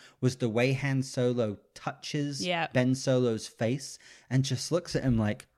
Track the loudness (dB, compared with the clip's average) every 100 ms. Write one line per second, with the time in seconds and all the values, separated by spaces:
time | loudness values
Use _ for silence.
0 | -20 _ -2 0 -2 2 2 2 0 -2
1 | -2 0 0 2 0 -2 _ -12 -10 -10
2 | -6 -4 -4 -4 -2 -2 0 2 2 2
3 | 2 2 2 0 -4 -4 -2 -2 -6 -16
4 | -20 -20 -2 0 2 -2 -2 -2 -2 -2
5 | 2 2 2 -2 -8